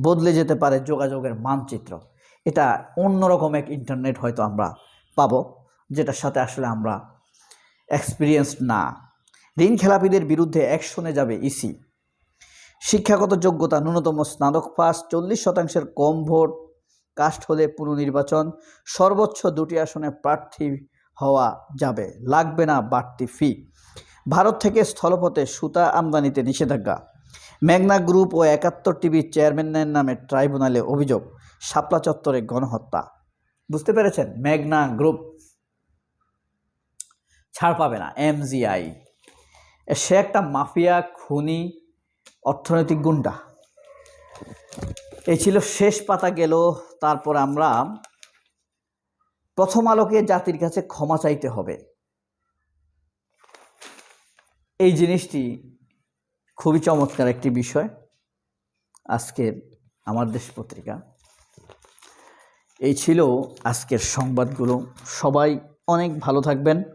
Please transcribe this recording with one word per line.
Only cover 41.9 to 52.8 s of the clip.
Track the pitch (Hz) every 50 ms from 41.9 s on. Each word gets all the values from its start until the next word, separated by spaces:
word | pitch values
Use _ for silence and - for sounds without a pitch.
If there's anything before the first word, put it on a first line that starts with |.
| _ _ _ _ _ _ _ - _ _ -
অর্থনৈতিক | 131 139 - - - 165 165 160 151 160 151 147
গুন্ডা। | 160 156 147 - - - - - - _ _ _ _ _ _ _ - - - - - - - 539 - - - - - - - - - - - - - - - - - - - -
এই | 170 165
ছিল | 156 - 202 190 202
শেষ | - - - - 202 208 208 208 -
পাতা | - 196 180 185 180
গেল। | 151 165 165 156 160 165 170 175 165 - - - - -
তারপর | 156 151 151 143 - 151 147
আমরা | 143 135 139 143 151 160 147 120 117 127 175 214 214 - - _ _ - - _ _ _ _ _ _ _ _ _ _ _ _ _ _ _ _ _ _ _ _ _ _ _ _ _
প্রথম | - 190 185 190 233 226
আলোকে | 226 220 214 214 190 214 220 -
জাতির | - 185 180 180 185 170 151
কাছে | 170 165 - 190 -
ক্ষমা | - - 151 151 151 160 156
চাইতে | - 151 147 147 143 127
হবে, | 113 107 90 92 80 - - _ _ _ _ _ _ _ _ _ _ _ _ _ _ _ _ _ _ _